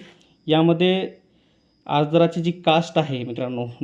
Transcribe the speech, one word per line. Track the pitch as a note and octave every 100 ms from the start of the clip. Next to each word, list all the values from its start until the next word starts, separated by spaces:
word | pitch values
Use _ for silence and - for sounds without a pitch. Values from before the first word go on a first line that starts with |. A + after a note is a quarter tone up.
| - - _ _ -
यामध्ये | D#3 E3 E3 F3+ F#3 - - _ _ _ _ _ _ -
अर्जदाराची | D3 D3 E3 E3+ E3+
जी | E3
कास्ट | F3 - D#3+ E3 -
आहे | D3 C3
मित्रांनो, | A#2+ A#2+ B2 B2 A#2+ A#2+